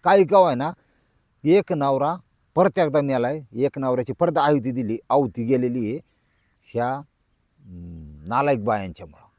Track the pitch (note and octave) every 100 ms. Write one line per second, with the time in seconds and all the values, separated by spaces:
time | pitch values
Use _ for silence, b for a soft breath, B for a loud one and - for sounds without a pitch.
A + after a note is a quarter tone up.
0 | F3+ G3+ E3 G3 F3+ B2 D3 F3+ _ _
1 | _ _ _ _ D3 F#3+ - D#3+ C#3 C3+
2 | C#3+ F3 _ _ _ D#3+ F#3 - D#3+ D3
3 | C#3 C3 A#2+ D#3 C3 A#2 C#3 - C3+ B2+
4 | B2 C3 F3 D#3 D3 D3 A#2+ A#2+ G#2+ A2+
5 | _ C3 C3 A#2+ A#2 C3 B2 B2 G#2+ C#3+
6 | _ _ _ _ _ _ _ A#2 A#2+ C3+
7 | D3 _ _ _ _ _ A#2+ F2+ F2 E2
8 | D2+ D2 D#2+ A#2+ C#3+ B2+ G#2 G#2+ F#2+ -
9 | E2+ - _